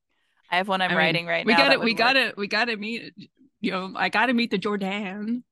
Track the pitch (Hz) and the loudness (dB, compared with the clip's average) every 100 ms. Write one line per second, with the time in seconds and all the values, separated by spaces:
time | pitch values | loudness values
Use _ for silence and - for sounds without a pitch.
0 | _ _ _ _ - 175 190 190 185 175 | _ _ _ _ -2 -2 0 0 0 2
1 | 160 165 170 170 208 240 277 269 226 226 | 2 0 -2 -2 2 4 6 4 2 2
2 | 233 269 226 - 202 214 240 214 208 233 | 2 2 0 -2 -2 0 -2 -4 -6 -8
3 | - - - _ _ _ 196 185 185 - | -10 -18 -20 _ _ _ -4 -4 -6 -2
4 | 185 202 240 240 240 202 208 208 190 208 | 0 2 2 2 2 0 -2 -2 -4 -4
5 | 202 202 208 240 - | -6 -6 -6 -6 -8